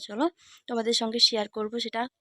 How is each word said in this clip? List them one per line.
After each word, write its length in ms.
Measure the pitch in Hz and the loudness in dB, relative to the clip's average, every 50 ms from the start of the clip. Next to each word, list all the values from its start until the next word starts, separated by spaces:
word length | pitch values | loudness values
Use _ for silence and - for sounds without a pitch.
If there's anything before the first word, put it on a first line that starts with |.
চলো 240 | - - 202 220 294 349 - _ - - - - _ | -6 -6 -2 0 0 0 0 _ -20 -20 -20 -16 _
তোমাদের 280 | - 240 233 220 226 233 | -4 -2 0 2 2 2
সঙ্গে 260 | - 226 226 220 240 | 2 2 0 2 4
শেয়ার 260 | - - 233 214 208 - | 2 4 4 2 -2 -2
করব 240 | - 220 214 214 226 240 | -4 -4 -4 -2 -2 -4
সেটা, 240 | 226 233 - 226 240 262 _ _ | -4 -4 -2 -4 -4 -4 _ _